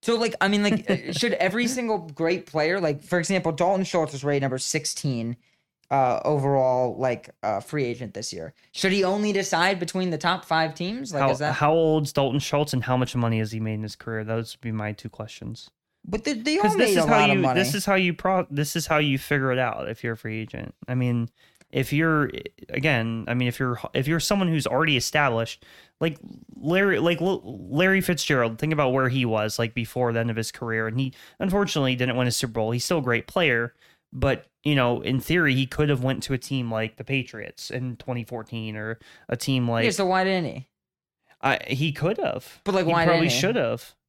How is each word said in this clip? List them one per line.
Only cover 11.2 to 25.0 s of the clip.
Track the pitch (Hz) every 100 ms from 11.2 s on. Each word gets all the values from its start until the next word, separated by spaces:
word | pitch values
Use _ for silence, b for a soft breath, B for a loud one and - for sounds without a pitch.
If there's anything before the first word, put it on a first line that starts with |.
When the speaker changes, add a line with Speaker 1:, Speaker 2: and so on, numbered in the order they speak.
Speaker 2:
How, | 139
Speaker 1:
is | 135
that | 147
Speaker 2:
how | 139 147
old's | 160 160 156 147
Dalton | - 139 120
Schultz | - 147 147
and | 131
how | 117 127
much | 123
money | 123 117 113
has | 107
he | 110
made | 110
in | 107
his | 107
career? | - - 110
Those | 110 113 113 -
would |
be | 120
my | 110 107
two | 104 113
questions. | - 113 - 117 117 - _ _ _
Speaker 1:
But | - 208
they, | 254
they | 262 240 311
all |
Speaker 2:
'Cause | 415 415
this | - 185
Speaker 1:
made |
Speaker 2:
is |
Speaker 1:
a | 160
Speaker 2:
how | -
Speaker 1:
lot | -
of | -
Speaker 2:
you, |
Speaker 1:
money. | - -
Speaker 2:
this | 190
is | 202
how | 190
you | 190 185
pro-, | 165 190 190 170
this | 143 147
is | 170 156
how | 156
you | 151 131
figure | - 147 135
it | 127
out | 123 - 65
if | 110
you're | 123
a | 113
free | 113 110
agent. | 110 - - - -
I | 127
mean, | 123 120 117 b b b b
if | - 127
you're, | 143 165 156 143 - - _ -
again, | - 147 131 113 113 -
I |
mean, | 120 123
if | -
you're, | 131 120 -
if | 123 127
you're | 165
someone | - 202 185
who's | 160 -
already | 127 160
established, | 135